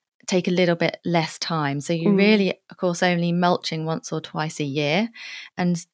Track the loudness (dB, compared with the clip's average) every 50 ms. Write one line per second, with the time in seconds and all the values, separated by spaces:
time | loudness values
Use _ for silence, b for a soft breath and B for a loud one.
0 | _ _ _ _ _ -2 0 0 0 2 2 2 2 2 2 2 0 0 -2 -4
1 | -4 0 0 0 0 0 -4 -8 -6 -4 -2 -2 0 -2 -2 -2 -2 -2 -2 0
2 | 2 2 4 4 6 6 6 4 4 0 -2 -6 _ -20 -8 -4 -2 -2 0 2
3 | 2 2 2 2 2 0 2 2 4 2 2 0 -2 -4 -6 -4 -4 -4 -4 -6
4 | -6 -8 -8 -8 -8 -8 -6 -6 -6 -4 -4 -4 -4 -4 -2 -2 0 0 0 0
5 | 0 -2 B B B B B B B B B -2 0 0 0 -2 -4 -10